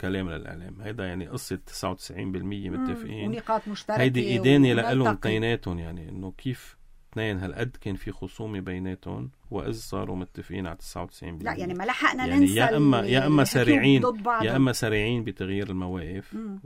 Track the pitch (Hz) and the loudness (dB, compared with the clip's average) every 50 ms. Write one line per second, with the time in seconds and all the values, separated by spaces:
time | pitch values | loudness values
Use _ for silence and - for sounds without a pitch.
0 | - 92 98 95 92 87 82 78 78 80 85 82 87 90 - 95 110 107 110 120 | -4 -2 -2 -2 -2 -4 -6 -6 -8 -10 -12 -12 -12 -14 -14 -12 -10 -10 -8 -6
1 | 98 90 87 92 85 - - 120 - - 95 92 - - - - - 92 92 - | -6 -6 -6 -6 -8 -8 -8 -10 -6 -6 -8 -8 -8 -12 -10 -6 -4 -4 -4 -6
2 | - - 87 92 101 98 92 92 92 98 101 101 98 92 - 254 262 254 240 233 | -10 -12 -10 -8 -6 -6 -6 -4 -6 -6 -6 -6 -6 -6 -4 -4 -4 -4 -4 -6
3 | 226 110 - 214 - - 226 226 - - 220 214 - 208 202 - - - 214 165 | -8 -10 -8 -6 -4 -4 -4 -6 -4 -2 -2 -2 -2 -6 -8 -8 -6 -4 0 2
4 | 127 131 127 123 120 - 123 113 107 131 143 143 139 127 117 117 117 - 131 135 | 2 2 2 2 0 0 0 2 4 6 8 8 8 6 6 4 2 2 2 2
5 | 127 117 104 - - 113 110 110 110 117 120 110 - 98 87 85 82 82 87 87 | 2 2 0 0 0 0 0 2 2 0 0 -2 -2 -6 -6 -6 -6 -8 -10 -10
6 | 80 82 95 95 95 92 - - - 131 120 - - - - _ - - - - | -12 -12 -10 -10 -10 -10 -12 -8 -8 -8 -8 -8 -12 -18 -20 _ -20 -20 -20 -20
7 | - _ - 107 110 110 101 90 95 90 - 110 120 123 - - - - 95 - | -20 _ -6 -4 -2 -2 -2 -2 -4 -6 -4 -4 -6 -6 -6 -8 -8 -8 -8 -6
8 | - 107 95 - 95 92 - - 113 107 104 95 92 95 90 92 92 95 92 - | -8 -10 -10 -8 -12 -12 -10 -10 -8 -6 -6 -6 -6 -6 -6 -6 -6 -6 -8 -8
9 | - 90 95 110 127 131 - _ - - 113 95 - 117 113 113 - - 101 98 | -10 -10 -10 -8 -10 -10 -12 _ -16 -10 -8 -6 -6 -6 -8 -8 -10 -8 -6 -6
10 | 98 101 95 92 92 - - - 98 - 87 98 92 82 82 - - - - 87 | -6 -4 -6 -6 -8 -8 -10 -14 -12 -10 -8 -6 -6 -6 -8 -10 -14 -12 -10 -10
11 | 87 - - - - 87 85 80 - 233 - - 180 180 180 180 - 240 254 254 | -10 -10 -12 -14 -14 -12 -10 -8 -8 -6 -6 -6 -6 -6 -6 -4 -4 -4 -2 0
12 | 294 - 269 262 254 254 - 285 285 - 101 113 123 - - 147 147 143 127 117 | 0 0 0 0 -2 2 6 6 6 6 6 4 4 4 4 6 6 6 6 4
13 | 104 101 123 135 135 147 151 147 135 - - 135 120 - - - 120 135 139 131 | 4 4 4 4 4 6 6 6 4 4 4 4 6 6 6 8 8 8 8 8
14 | - 247 226 214 196 240 233 220 220 110 - 135 135 127 117 - 127 113 107 104 | 6 4 2 0 -2 -2 0 0 0 2 4 4 4 4 4 2 0 2 2 2
15 | 104 113 123 120 110 107 95 - 95 92 98 98 101 101 92 92 92 90 92 92 | 2 2 0 -2 -2 -4 -6 -6 -4 -2 -2 -2 -2 -2 -4 -4 -4 -4 -4 -6
16 | 80 80 92 98 - - 202 220 226 208 196 190 - | -6 -6 -8 -10 -10 -10 -10 -10 -8 -8 -10 -12 -12